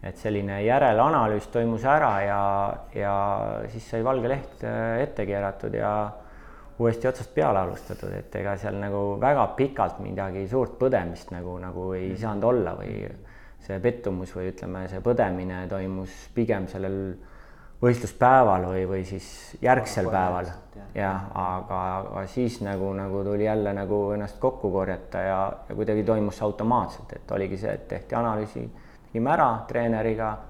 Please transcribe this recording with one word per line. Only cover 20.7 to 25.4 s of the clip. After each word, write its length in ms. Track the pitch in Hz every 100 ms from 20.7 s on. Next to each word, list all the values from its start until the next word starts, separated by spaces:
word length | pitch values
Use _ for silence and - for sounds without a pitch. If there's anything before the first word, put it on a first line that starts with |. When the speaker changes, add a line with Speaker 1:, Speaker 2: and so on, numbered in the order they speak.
| 104
Speaker 2:
jah. 120 | 101 -
Speaker 1:
Jah, 260 | 98 95 92
aga, 500 | - 92 92 95 95 92 95
aga 280 | 98 104 95
siis 300 | - 123 120
nagu, 280 | 101 98 95
nagu 280 | 95 98 98
tuli 220 | 98 104 107
jälle 280 | 107 101
nagu 260 | 98 98 104 101
ennast 260 | 104 104 -
kokku 320 | 131 131 104
korjata 500 | 92 95 92 - 92
ja, 160 | 92 95